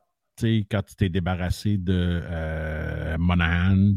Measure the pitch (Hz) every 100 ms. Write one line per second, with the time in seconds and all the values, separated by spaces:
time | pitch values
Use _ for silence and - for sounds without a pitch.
0 | _ _ _ - 113 113 101 104 - -
1 | 98 90 87 90 90 - 107 101 90 92
2 | 87 87 - 82 80 80 78 78 78 78
3 | 78 80 87 87 82 87 92 95 101